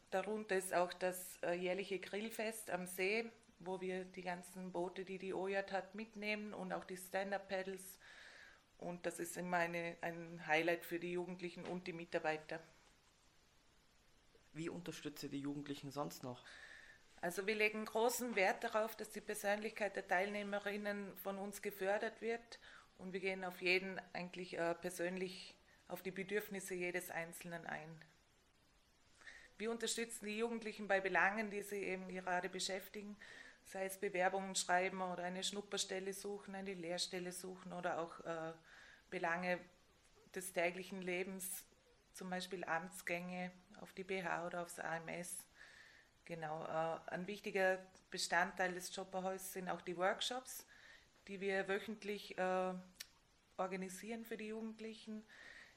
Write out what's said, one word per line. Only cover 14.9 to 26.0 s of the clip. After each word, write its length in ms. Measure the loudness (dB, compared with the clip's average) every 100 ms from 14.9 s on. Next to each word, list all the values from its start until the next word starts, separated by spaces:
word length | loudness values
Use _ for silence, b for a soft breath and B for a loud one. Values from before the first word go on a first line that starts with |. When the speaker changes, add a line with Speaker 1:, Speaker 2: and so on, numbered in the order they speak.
| -6 -6 -6
Speaker 2:
ihr 60 | -4
die 100 | -2
Jugendlichen 520 | -2 -2 -4 -6 -4
sonst 320 | -2 -2 -2
noch? 200 | -6 -8 B B B B B B -20 -4
Speaker 1:
Also 260 | -2 0 2
wir 80 | 4
legen 300 | 4 4 0
großen 500 | 4 4 4 2 6
Wert 300 | 6 6 2
darauf, 320 | 2 2 0
dass 140 | -8
die 100 | -6
Persönlichkeit 760 | -4 0 2 2 2 0 0 0
der 140 | 4
Teilnehmerinnen 1040 | 4 4 2 0 0 0 0 0 0 -2 -4
von 220 | -4 -2
uns 240 | -2 -4
gefördert 580 | -4 0 4 4 2 0
wird 400 | -2 -2 -4 -16 B B B -12
und 160 | -6
wir 80 | -2
gehen 240 | 0 0 -2
auf 160 | 2
jeden 400 | 6 6 6 -2 -6
eigentlich, 460 | -6 -6 -6 -6 0
äh, 180 | 2 2
persönlich 800 | -2 0 0 0 -2 -4 -12 -16 B B -10
auf 140 | -6